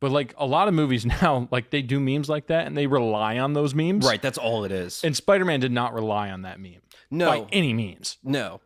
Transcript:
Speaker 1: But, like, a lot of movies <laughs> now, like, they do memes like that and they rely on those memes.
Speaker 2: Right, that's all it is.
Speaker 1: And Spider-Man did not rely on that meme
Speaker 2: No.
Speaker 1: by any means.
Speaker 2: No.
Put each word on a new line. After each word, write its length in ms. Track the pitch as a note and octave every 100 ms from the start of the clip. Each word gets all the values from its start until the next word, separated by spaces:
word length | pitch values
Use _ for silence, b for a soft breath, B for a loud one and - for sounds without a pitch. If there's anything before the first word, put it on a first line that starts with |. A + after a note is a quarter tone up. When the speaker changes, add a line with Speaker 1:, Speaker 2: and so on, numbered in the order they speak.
Speaker 1:
But, 120 | C3+
like, 200 | C#3+ B2+ -
a 80 | C#3
lot 200 | D3+ G#3
of 60 |
movies 320 | D#3+ D3 B2 A#2+
<laughs> 160 | -
now, 240 | E3+ C3 B2
like, 180 | B2 A#2
they 140 | D3
do 180 | B2 C#3
memes 260 | C3+ C#3+ C#3+
like 160 | D3+ -
that 200 | E3 C#3+
and 80 |
they 120 | D3 C#3
rely 520 | C3+ A#2 G#2+ G#2+ A#2
on 140 | C3+
those 220 | D3 D3
memes. 320 | C#3+ E3 G3+ C3
Speaker 2:
Right, 140 | G#2+
that's 160 | C3+ B2
all 260 | A#2 A#2
it 80 | G2
is. 320 | F#2+ F2+ -
Speaker 1:
And 100 | E3
Spider-Man 460 | C3+ - G3 F3+ C#3+
did 120 | B2+
not 200 | A#2+ A#2+
rely 380 | A#2 A2 G#2 G2+
on 100 | F#2
that 160 | F#2 F2+
meme 220 | F#2+ F2 _ b b
Speaker 2:
No. 160 | D#3 E3+
Speaker 1:
by 200 | D3+ G2+
any 220 | G3 D3+
means. 420 | A#2 G2+ F2 - -
Speaker 2:
No. 380 | C3 C#3 G2 F#2+